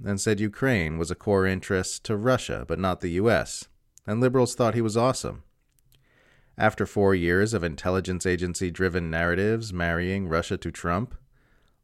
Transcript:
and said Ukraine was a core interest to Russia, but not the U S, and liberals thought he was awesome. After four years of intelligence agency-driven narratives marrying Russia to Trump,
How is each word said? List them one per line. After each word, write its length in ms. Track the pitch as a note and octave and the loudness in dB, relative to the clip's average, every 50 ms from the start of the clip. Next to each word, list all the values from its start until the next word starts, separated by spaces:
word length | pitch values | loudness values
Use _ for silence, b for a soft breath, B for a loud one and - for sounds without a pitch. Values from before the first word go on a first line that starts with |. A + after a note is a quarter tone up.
| A#2 | -6
and 160 | G#2+ G2+ F#2+ | -4 -4 -2
said 180 | - A2 G#2+ G2 | 0 0 0 0
Ukraine 580 | G#2+ G#2+ G#2 - - C3+ B2 G#2 E2 D#2 D#2 D#2+ | 0 -2 -2 -2 0 0 2 2 0 0 -2 -4
was 140 | E2+ E2 | -4 -4
a 40 | F2+ | -6
core 300 | - - A2 G2+ G2 F#2+ | -4 0 2 2 4 4
interest 600 | F#2+ F#2+ F#2+ - - G2+ F#2 A2 - - - - | 2 0 -2 -2 -2 -2 0 0 -2 -6 -8 -6
to 100 | - A2 | -4 -4
Russia, 480 | G2+ G#2+ B2 B2+ A#2+ - - - G#1 B1 | -2 0 0 0 0 0 -4 -6 -8 -4
but 140 | - E2 E2 | -4 -4 -2
not 220 | F#2+ F#2 F2+ - | 0 0 -2 -2
the 80 | - F2+ | -2 -2
U 200 | E2 F2+ G2+ A#2 | 0 2 4 4
S, 380 | A2 D#2 A#1 - - - - - _ _ _ _ _ _ _ - | 4 4 2 -2 -6 -12 -14 -16 _ _ _ _ _ _ _ -4
and 140 | G#2 A2+ | 0 2
liberals 340 | B2 B2+ B2 C3+ B2 A#2+ - | 2 2 4 4 2 2 2
thought 200 | - B2+ A2+ G#2+ | 2 0 2 2
he 60 | A#2+ | 2
was 140 | A2+ A2 G#2 | 0 0 2
awesome. 480 | A#2 A#2 C3 B2+ - - - G1+ - - _ _ _ _ _ _ _ _ _ b b b b b b b b b b b b b - | 2 2 2 0 -2 -4 -8 -8 -10 -14 _ _ _ _ _ _ _ _ _ b b b b b b b b b b b b b 0
After 280 | A2 A2 - - G#2 | 2 2 2 0 -2
four 280 | F2+ - G#2+ G2+ G2 G2 | -2 2 2 4 4 4
years 400 | F#2 E2+ E2+ F2 F#2 G2+ A2 A2+ | 4 4 4 4 4 4 2 2
of 100 | G2+ E2 | 0 -2
intelligence 600 | E2+ D2+ - - F2+ F#2 F#2+ F2+ F#2 F#2 F2 - | -2 -4 -4 -2 0 0 0 0 -2 -4 -2 0
agency-driven 840 | F#2+ F2+ E2+ F2+ F2+ F2+ - G2 F#2 E2 - F#2+ F#2 E2+ F#2 E2+ E2 | 0 0 0 0 -4 -4 -4 -4 -4 -2 0 0 0 0 -2 -2 -2
narratives 640 | D#2+ E2 E2+ F2 F2 F2+ G2 G#2+ A2+ A2+ A#2 G#2+ F2+ | -2 0 0 2 2 2 2 0 0 -2 -4 -6 -4
marrying 560 | F2+ F2 E2+ E2+ E2+ F2 F2+ F#2+ G2 G2 E2+ | -2 0 0 0 0 0 -2 -2 -2 -2 0
Russia 260 | D#2+ E2 - - G2+ | 0 0 0 -2 -4
to 160 | F2+ - F2 | -6 -4 -8
Trump, 420 | D#2+ - - E2+ E2+ F2+ A#2+ B2+ - - - _ _ _ _ _ _ _ _ _ _ _ | -8 -6 -4 -2 -2 -2 -2 -4 -8 -14 -18 _ _ _ _ _ _ _ _ _ _ _